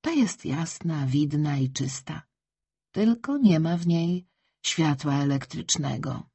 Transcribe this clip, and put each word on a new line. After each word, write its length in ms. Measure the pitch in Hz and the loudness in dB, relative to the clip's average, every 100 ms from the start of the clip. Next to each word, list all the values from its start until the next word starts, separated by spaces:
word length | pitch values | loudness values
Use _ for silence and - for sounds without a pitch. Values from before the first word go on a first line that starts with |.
ta 100 | 311 | 0
jest 340 | 320 214 - | 0 0 -2
jasna, 600 | - 143 165 - 170 156 135 | -6 -4 -4 -4 -4 -2 0
widna 520 | 139 147 147 151 139 | 2 2 0 0 0
i 120 | 131 | -2
czysta, 520 | 131 135 - - 156 - _ _ _ _ _ _ | -2 -6 -6 -12 -14 -14 _ _ _ _ _ _
tylko 460 | - 214 233 - 285 | 0 2 2 0 4
nie 220 | 233 165 | 6 6
ma 160 | 165 175 | 2 0
w 100 | 170 | 2
niej 400 | 170 170 180 180 _ _ _ - | 2 0 -2 -6 _ _ _ -6
światła 480 | - 160 139 147 | 0 2 2 0
elektrycznego. 1080 | 139 139 139 - 156 - - 139 120 135 120 - | 0 0 -2 -4 -10 -4 -2 -2 -4 -6 -8 -12